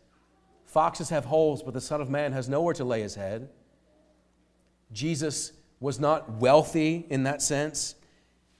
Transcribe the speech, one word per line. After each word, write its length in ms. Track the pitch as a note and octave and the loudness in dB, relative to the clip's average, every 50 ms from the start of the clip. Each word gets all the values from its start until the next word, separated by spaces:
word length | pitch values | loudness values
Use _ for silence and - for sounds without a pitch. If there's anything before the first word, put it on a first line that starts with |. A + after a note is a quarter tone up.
| _ _ _ _ _ _ _ _ _ _ _ _ _ | _ _ _ _ _ _ _ _ _ _ _ _ _
"Foxes 440 | - - D#3 D#3+ E3+ - - E3 - | -2 2 2 2 2 0 -4 -6 -4
have 160 | E3+ D3 A#2+ | -2 -2 0
holes, 360 | B2 D#3 D#3+ D#3+ D#3 C#3+ - | 2 2 4 4 4 2 -2
but 120 | - C3 A#2 | -6 -8 -8
the 80 | B2+ | -8
Son 180 | - - D3+ D3+ | -6 -4 -4 -4
of 100 | C#3+ B2+ | -2 -2
Man 220 | C#3 D3 D3 C#3+ | -2 -2 -2 -2
has 160 | C3+ C3+ A#2+ | -2 -4 -4
nowhere 260 | C3 C#3 D3+ E3+ F3 D#3+ | -2 0 0 0 0 0
to 100 | - C3 | -2 -2
lay 160 | B2 A#2+ A2+ | -2 -2 -2
his 140 | G#2 G2+ - | -2 -4 -6
head." 340 | G2+ G2 F#2+ G#2+ A2+ C3 C#3 - _ _ _ _ _ _ _ _ _ _ _ _ _ _ _ _ _ _ _ _ _ _ _ _ _ _ - A2+ | -8 -8 -6 -8 -8 -10 -14 -20 _ _ _ _ _ _ _ _ _ _ _ _ _ _ _ _ _ _ _ _ _ _ _ _ _ _ -16 -10
Jesus 580 | G#2 C#3 E3 E3 C3+ D#3 D3+ C#3 - - - - - _ _ _ _ | -6 -4 -2 -2 -2 -2 -2 -4 -4 -8 -8 -12 -18 _ _ _ _
was 180 | B2 C#3+ C3 A#2 | -6 -4 -2 0
not 360 | D3 D3 D#3 D3+ - A#2+ A2 | 2 2 2 2 0 -6 -2
wealthy 680 | A2 B2 B2+ C#3 D#3 D3+ - - E3 D#3 D#3 E3 E3+ E3 - | 2 6 8 8 8 8 4 2 2 2 2 0 -2 -4 -4
in 140 | C#3+ C3+ C3 | -2 -2 0
that 180 | C3+ C#3+ - | 0 -2 -2
sense. 540 | - - D3+ C#3 D3 D#3 D3 - - - - - _ _ _ _ _ _ _ _ _ _ _ | -2 -2 0 0 -2 -2 -4 -6 -8 -8 -10 -14 _ _ _ _ _ _ _ _ _ _ _